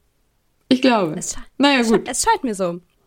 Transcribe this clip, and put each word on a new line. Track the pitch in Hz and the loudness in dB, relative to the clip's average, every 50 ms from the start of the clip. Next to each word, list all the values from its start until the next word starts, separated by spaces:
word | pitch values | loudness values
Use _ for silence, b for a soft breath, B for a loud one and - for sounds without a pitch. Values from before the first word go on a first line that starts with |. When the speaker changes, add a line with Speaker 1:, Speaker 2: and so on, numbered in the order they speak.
| _ _ _ _ _ _ _ _ _ _ _ _ _ - | _ _ _ _ _ _ _ _ _ _ _ _ _ -2
Speaker 1:
Ich | 262 254 262 | 0 2 2
glaube. | 254 240 214 185 156 156 175 | 2 2 2 0 -2 -4 -6
Speaker 2:
Es | - - - | -8 -10 -10
sche-, | - - - _ - | -12 -14 -12 _ 0
Speaker 1:
Naja, | 262 285 277 254 | 2 2 4 2
Speaker 2:
es | 233 220 | 2 2
sche-, | 226 185 | 2 0
Speaker 1:
gut. | - - | 0 -2
Speaker 2:
es | 269 - | -6 -2
scheint | - 440 453 - - | 0 0 0 0 0
mir | 247 208 | -6 -4
so. | 180 190 170 175 180 _ _ _ _ _ | -4 -4 -4 -6 -8 _ _ _ _ _